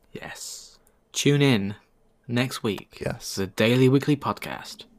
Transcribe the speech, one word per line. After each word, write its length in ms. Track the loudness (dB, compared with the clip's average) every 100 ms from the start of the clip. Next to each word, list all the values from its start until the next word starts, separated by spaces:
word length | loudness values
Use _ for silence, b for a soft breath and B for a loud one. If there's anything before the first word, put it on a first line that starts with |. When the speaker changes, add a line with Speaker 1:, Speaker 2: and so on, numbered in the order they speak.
| _
Speaker 1:
Yes. 600 | -16 -14 -14 -14 -16 -18 -20 _ _ _
Tune 300 | 0 2 4
in 320 | 6 4 0 -6 _ _ _ _ -6
next 360 | -4 -2 -4
week 340 | -4 -4 -8 -10
Speaker 2:
Yes. 360 | -8 -8 -8 -6
Speaker 1:
to 60 |
the 60 | -4
Daily 400 | 0 2 6 6
Weekly 280 | 4 2 0
Podcast 680 | -2 -6 -8 -10 -12 -16 -20